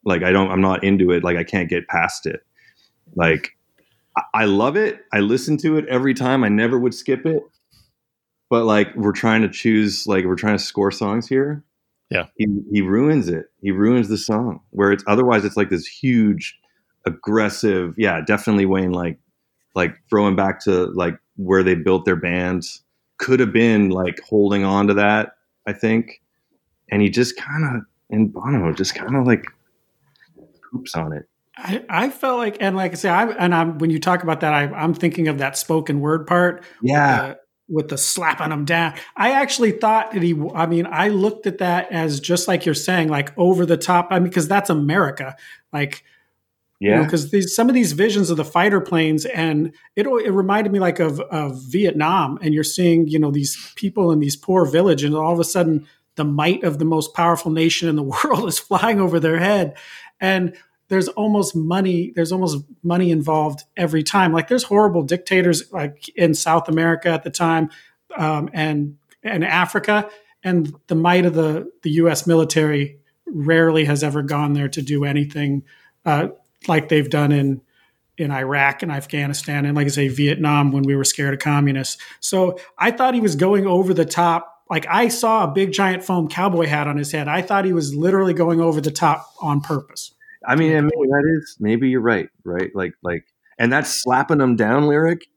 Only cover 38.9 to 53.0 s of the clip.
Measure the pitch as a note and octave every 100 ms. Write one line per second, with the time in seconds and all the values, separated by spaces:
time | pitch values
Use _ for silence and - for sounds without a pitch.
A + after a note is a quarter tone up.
38.9 | - - - G#3+ C4+ C4+ C4 A3+ A3 A3
39.9 | A3 A3 G#3 E3+ D#3+ D3+ D#3 E3 E3+ F3
40.9 | D#3+ G#3 G3+ G#3 G#3 G3+ F3+ F3+ F3+ F3+
41.9 | E3+ D#3+ C#3 - F3 - F3+ F3+ D3 -
42.9 | F#3 D#3 D3 D3 - F3+ F3+ E3+ E3+ -
43.9 | F3 F3 F#3 F3+ F3+ D3+ G3 G3 D#3 C#3+
44.9 | F3+ D3+ C3+ C3 - - - _ D3 C#3+
45.9 | - _ _ _ _ _ _ _ _ G2+
46.9 | A2 D#3 E3 C#3+ G3+ F3+ - A#3+ B3+ G3+
47.9 | D3 A3 G3+ E3+ D#3+ D3 F3 G3+ G3 F#3+
48.9 | E3+ D#3+ D#3 - E3 D#3+ D3+ E3 - _
49.9 | - A#3+ B3 A3 G3 F#3+ G#3 G3+ G3+ F3+
50.9 | - D#3+ D3 - D#3+ C#3+ C3 C3 F3 G3
51.9 | D3+ D#3 F#3 C#3 D3+ E3 D3+ D3+ - F3
52.9 | E3